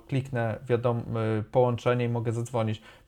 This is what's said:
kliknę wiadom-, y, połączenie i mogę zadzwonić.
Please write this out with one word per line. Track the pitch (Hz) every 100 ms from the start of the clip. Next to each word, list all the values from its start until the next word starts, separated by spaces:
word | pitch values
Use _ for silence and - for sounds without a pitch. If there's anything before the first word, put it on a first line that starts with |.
| -
kliknę | 135 135 120 113 104 -
wiadom-, | 117 123 117 113 113 110 110
y, |
połączenie | 107 131 123 117 123 123
i | 120
mogę | 120 117
zadzwonić. | 113 120 120 110 107 - -